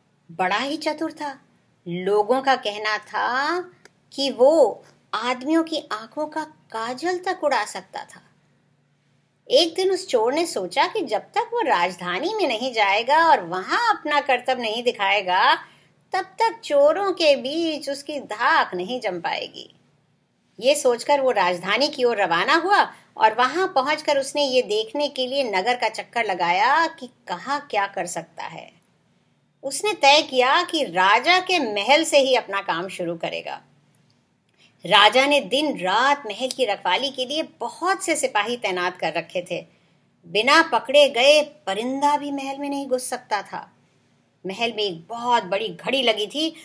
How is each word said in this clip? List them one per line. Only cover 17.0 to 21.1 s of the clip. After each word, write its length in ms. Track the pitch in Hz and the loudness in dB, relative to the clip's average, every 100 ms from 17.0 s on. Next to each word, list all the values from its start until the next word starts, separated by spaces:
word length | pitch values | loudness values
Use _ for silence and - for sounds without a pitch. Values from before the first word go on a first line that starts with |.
| 403 | -2
के 240 | 370 311 269 | 2 4 4
बीच 540 | 240 320 330 302 285 | 0 -4 -4 -4 -6
उसकी 300 | 277 - 294 | -8 -8 -10
धाक 540 | 202 214 254 320 - | -8 -2 2 2 0
नहीं 260 | 180 185 247 | -4 -6 -6
जम 200 | 214 175 | -6 -4
पाएगी। 540 | 165 - - - - _ _ _ _ _ _ _ _ - | -4 -6 -8 -14 -20 _ _ _ _ _ _ _ _ -2
ये 140 | 240 | 2
सोचकर 460 | 285 254 240 - | 4 2 0 2